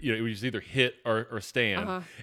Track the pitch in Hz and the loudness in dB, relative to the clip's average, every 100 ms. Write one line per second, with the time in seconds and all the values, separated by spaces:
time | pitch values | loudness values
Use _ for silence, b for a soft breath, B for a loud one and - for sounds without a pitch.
0 | 135 110 113 101 123 107 - 131 123 - | 0 2 0 -2 -2 -4 -2 2 2 2
1 | 120 110 - 113 - 127 110 92 - 185 | 0 0 0 -6 -2 2 2 2 -2 -4
2 | 170 B | -8 B